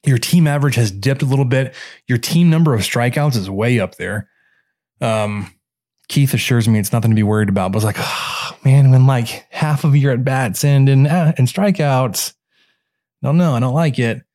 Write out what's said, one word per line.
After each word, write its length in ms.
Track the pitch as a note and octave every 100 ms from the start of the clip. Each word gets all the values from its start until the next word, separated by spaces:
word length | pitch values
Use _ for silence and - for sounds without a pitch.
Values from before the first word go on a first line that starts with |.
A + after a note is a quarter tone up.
| -
Your 120 | B2
team 300 | - F3 D#3
average 280 | C#3+ C#3 B2
has 160 | G#2+
dipped 300 | G2 C3 C3+
a 40 | C3+
little 200 | C3+ C3
bit. 280 | C3 C3 - - - -
Your 100 | A#2+
team 320 | - E3 F3
number 240 | D#3+ D#3
of 80 | A#2
strikeouts 540 | - B2 A#2+ D3 D3 A#2+
is 140 | F#2+
way 300 | G2 A#2 A#2+
up 160 | F#2 -
there. 340 | - G#2 - _ _ _ _ _ _ _
Um, 520 | A#2 A2 G#2 G#2 F#2+ _ _ _ _ _ -
Keith 260 | - C3+
assures 340 | A2+ - A#2+ A2+
me 120 | G#2+
it's 140 | G2+
nothing 180 | A#2 A2+
to 40 | A2
be 80 |
worried 260 | G#2 G#2+ G#2
about, 220 | G2 F#2+
but 60 | G#2
it's 60 | G#2+
like, 120 | -
"Oh, 580 | - - - - - -
man, 280 | C3+ C#3 C3+
when, 140 | B2+ C3
like, 400 | B2+ A2 - _
half 340 | - D#3 D3
of 120 | D#3+ C#3+
your 180 | C#3
at 100 | B2
bats 400 | C3 C3 B2 -
end 240 | D3 C#3 C3+
in, 180 | C3+ C3+
uh, 280 | F3+ D#3 E3
in 80 | B2
strikeouts, 880 | - G3+ F3+ D3 C3 B2 F#2 - _ _ _ _ _ _ _ _ _
I 60 | C3
don't 100 | D#3+
know. 160 | E3+
I 60 | A#2+
don't 140 | B2+
like 260 | C#3 E3 B2+
it." 220 | A#2 A#2 _